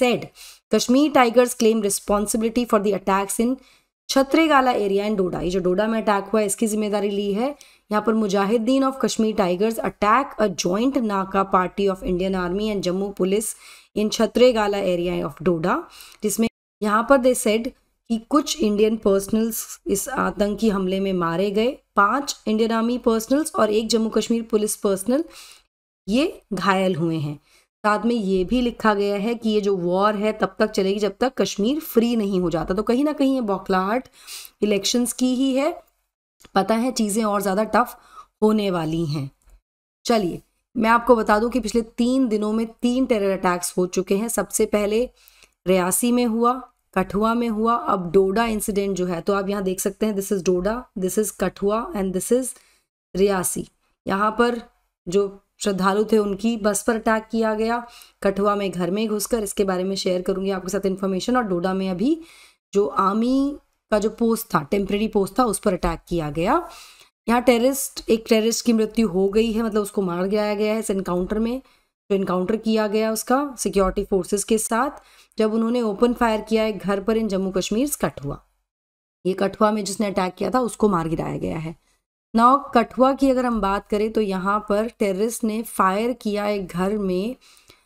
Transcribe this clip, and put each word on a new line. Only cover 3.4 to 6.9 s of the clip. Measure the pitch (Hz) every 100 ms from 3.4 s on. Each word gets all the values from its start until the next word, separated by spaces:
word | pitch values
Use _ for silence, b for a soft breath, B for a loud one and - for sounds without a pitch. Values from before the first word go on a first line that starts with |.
in | 233 262 b b b _ -
छत्रेगाला | - 269 302 320 285 262
area | 247 202 196 208
in | 214
डोडा।" | 185 156
ये | 170
जो | 185
डोडा | 180 180 214
में | 226
अटैक | 220 202 196
हुआ | 220
है, | 208
इसकी | - 226
जिम्मेदारी | 214 214